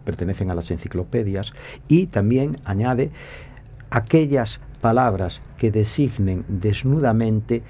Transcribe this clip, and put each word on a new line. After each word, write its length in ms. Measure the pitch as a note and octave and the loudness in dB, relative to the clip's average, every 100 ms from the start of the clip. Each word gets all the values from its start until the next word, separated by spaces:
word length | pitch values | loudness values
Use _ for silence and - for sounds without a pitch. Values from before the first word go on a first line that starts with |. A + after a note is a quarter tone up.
pertenecen 460 | - - F2+ F#2 F#2 | -6 -4 -4 -2 -2
a 60 | E2+ | -2
las 160 | E2+ | -4
enciclopedias, 840 | E2+ - F#2 F2+ A#2+ G2+ G2 G#2 - - - - | -6 -6 -6 -4 -2 -2 -4 -6 -10 -18 -10 2
y 200 | D#3 F#3 | 2 4
también 500 | - G2+ B2+ C#3+ - - | 0 2 2 0 -4 -4
añade: 460 | G2 B2 B2 D3 - - - - - - - - | -2 0 0 -2 -6 -18 -18 -18 -20 -20 -20 -4
"aquellas 680 | - A2 D#3+ D3+ C#3 A2+ - - - | -2 4 4 4 2 0 -4 -14 -2
palabras 600 | A#2 A#2 B2 F#2+ F2+ - - - | 2 4 4 2 -2 -6 -14 -2
que 140 | A2+ | 0
designen 720 | G#2+ G#2 - C#3 - F#2+ F#2 - | 2 2 2 0 2 0 0 -2
desnudamente 1160 | F#2+ G#2 G2 C3 D3+ C3 A2+ A2+ G#2+ A2 A#2 - | -2 0 2 2 2 4 4 2 2 0 -2 -4